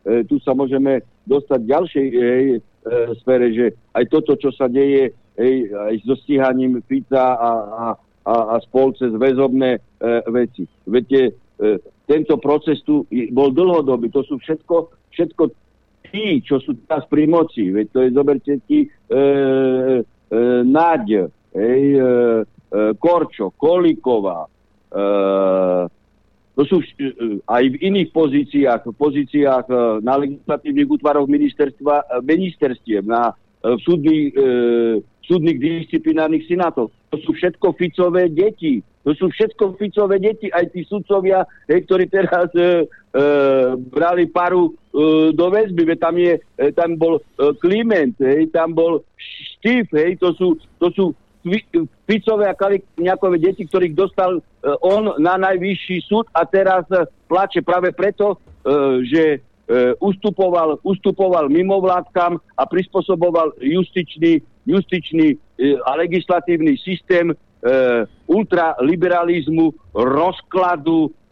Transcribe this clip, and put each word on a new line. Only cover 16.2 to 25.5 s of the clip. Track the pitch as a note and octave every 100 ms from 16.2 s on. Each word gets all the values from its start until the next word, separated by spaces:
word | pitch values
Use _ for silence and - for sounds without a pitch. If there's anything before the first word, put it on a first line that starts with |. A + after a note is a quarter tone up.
| G#3+ C#3+
čo | - C#3
sú | - B2
teraz | - D#3
pri | - D3 D#3
moci. | E3+ D#3+ - F#2
Veď | G2+ G#2+
to | C3
je, | B2+
zoberte | B2+ C#3+ C3+ - C#3+
si, | - D3+
e, | D3 _ -
e, | B2 C#3 C#3 C3+ C3+ C3 B2+ C3 B2+ A2 _ _ A2 A#2+ B2
Naď, | B2 D3 E3 D#3 G#2 G#2 E2+ _ _
hej, | F#2 A2+ C3 C#3
e, | C#3
e, | B2+ B2 A#2+ A2+ G#2+ _ _ G#2 G#2+ G#2+
Korčo, | E3+ F3 D#3 - F#2+
Kolíková, | - D3+ F3+ F3 D3 C3 A#2 G2 E2+
e, | D#2 _ _ _ _ F#2+ G2+ G2+ G2 G2 F#2+